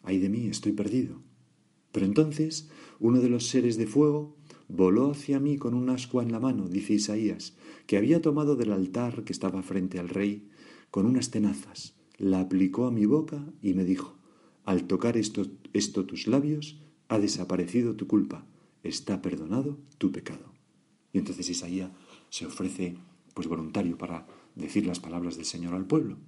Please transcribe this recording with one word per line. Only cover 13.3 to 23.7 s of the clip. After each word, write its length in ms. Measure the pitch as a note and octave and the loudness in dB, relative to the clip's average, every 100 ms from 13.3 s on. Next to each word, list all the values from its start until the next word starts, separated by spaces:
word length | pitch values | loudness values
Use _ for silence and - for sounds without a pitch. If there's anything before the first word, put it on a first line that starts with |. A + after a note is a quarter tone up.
| D3 D3 - | -6 -8 -4
y 120 | G2+ | 0
me 120 | F2+ F2+ | 2 2
dijo: 320 | F#2 - - _ _ _ _ - | 0 -2 -16 _ _ _ _ 0
"Al 200 | F2+ - | 0 2
tocar 320 | F#2 A#2 A#2 | 0 2 0
esto, 300 | G#2+ - F#2 - - | 0 -2 -4 -8 -2
esto 320 | G#2 G2+ G#2 F#2 | -2 0 -2 -4
tus 220 | - - | -4 2
labios, 520 | C3+ D3 D3+ - - - _ _ | 2 2 -2 -6 -16 -20 _ _
ha 100 | A2 | 0
desaparecido 800 | G2+ E2 F2+ F#2 F2 A2 A#2 G#2 | 2 -2 -2 -2 0 0 0 -2
tu 100 | G2 | 2
culpa, 400 | G#2 - - - - _ _ | 2 2 -4 -14 -20 _ _
está 380 | F2 - - F#2+ | -8 -8 -4 -4
perdonado 580 | F2+ E2+ D#2 A#2 C#3 C#3+ - _ | -4 -6 -4 -2 -2 -8 -14 _
tu 140 | - | -2
pecado". 420 | - - - - - _ _ _ _ _ | -2 -10 -14 -18 -20 _ _ _ _ _
Y 40 | F#2+ | -4
entonces 320 | - - F2 | -4 -6 -6
Isaías 420 | F2 F2 F#2 F#2 - - - _ | -6 -6 -6 -6 -12 -20 -20 _
se 160 | - E2 | -12 -10
ofrece, 500 | - F#2 - F2+ F2 - _ _ | -6 -6 -4 -6 -6 -18 _ _
pues, 140 | - E2 | -10 -6
voluntario 500 | E2 D#2+ | -4 -4